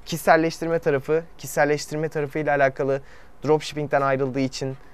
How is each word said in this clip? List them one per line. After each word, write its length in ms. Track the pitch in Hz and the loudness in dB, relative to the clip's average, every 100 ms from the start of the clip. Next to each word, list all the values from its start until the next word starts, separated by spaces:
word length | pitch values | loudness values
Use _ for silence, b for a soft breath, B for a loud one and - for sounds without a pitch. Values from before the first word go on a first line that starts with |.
| - | -8
Kişiselleştirme 760 | 165 - 165 165 - 165 165 | -2 4 4 4 -2 -2 0
tarafı, 440 | 165 139 143 160 165 - | 2 0 2 -2 -2 -14
kişiselleştirme 720 | 135 165 147 147 - 151 156 | -6 0 2 2 -2 -4 -4
tarafı 300 | 156 143 156 | -2 -4 -2
ile 120 | 147 | 0
alakalı 500 | 143 135 135 135 139 B B B B 135 | 4 2 2 0 0 B B B B 2
dropshipping'den 560 | 156 - 151 147 143 | 2 2 -6 0 2
ayrıldığı 380 | 139 135 135 131 | 2 2 0 0
için 380 | 135 - 135 131 B | -2 -2 -6 -8 B